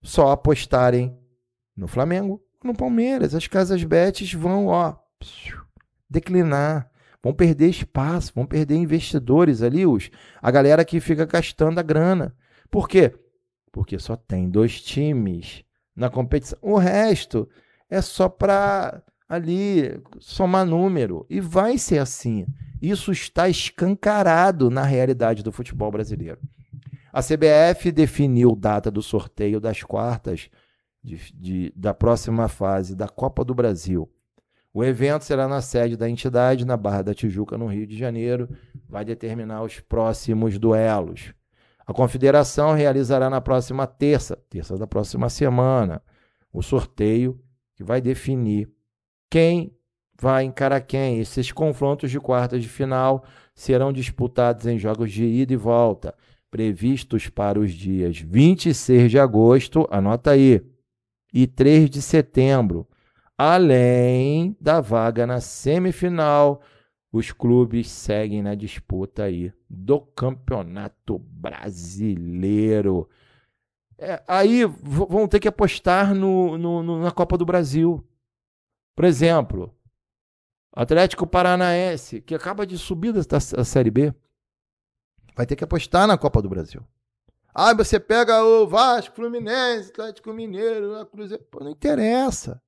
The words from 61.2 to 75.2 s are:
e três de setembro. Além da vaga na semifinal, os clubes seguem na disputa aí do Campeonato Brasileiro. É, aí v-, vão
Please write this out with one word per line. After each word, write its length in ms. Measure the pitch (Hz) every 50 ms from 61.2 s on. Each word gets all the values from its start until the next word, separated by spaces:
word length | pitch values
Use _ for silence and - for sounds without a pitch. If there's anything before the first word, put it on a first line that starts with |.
| _ _ -
e 140 | 120 127
três 440 | 127 - - 135 139 151 156 160 143
de 100 | 135 143
setembro. 840 | 139 - - - 147 - _ 131 131 135 139 131 120 98 87 85 82 _ _ _ _ _ _ _ _ _ _
Além 1200 | - 135 151 170 185 185 156 131 127 123 123 123 123 123 123 123 127 131 139 147 160 170 185 208 _
da 220 | - 156 156 170
vaga 460 | 135 101 113 117 113 117 113 120 120
na 140 | 120 123 123
semifinal, 1200 | 120 - - - - 131 151 175 180 185 170 - 175 175 175 170 156 151 147 147 147 143 143 147 _ _ _ _ _ _ _ _ _ _ -
os 180 | 110 113 - -
clubes 580 | _ - 120 120 123 123 117 117 117 113 -
seguem 520 | - - - - 104 104 107 107 104 104 101
na 120 | 101 104
disputa 680 | 101 104 104 - - - _ 113 92 95 98 _ - 104
aí 280 | 98 92 87 87 90 - _ _ _
do 320 | - 92 95 101 139 143
Campeonato 1200 | - _ _ - 123 127 131 127 - - 131 110 92 85 90 98 104 107 _ _ _ - 107 80
Brasileiro. 1900 | - - - - - - - - - 104 95 87 85 85 92 98 107 110 98 85 85 85 87 90 92 98 104 104 107 110 110 107 101 98 92 87 80 _ _ _ _ _ _ _ _ _ _ _ _ _ _ _ _ _ _ _
É, 240 | 151 180 180 - _
aí 380 | - 180 190 196 208 233 247 240
v-, 420 | 196 147 - - 143 139 156 196 -
vão 200 | 165 208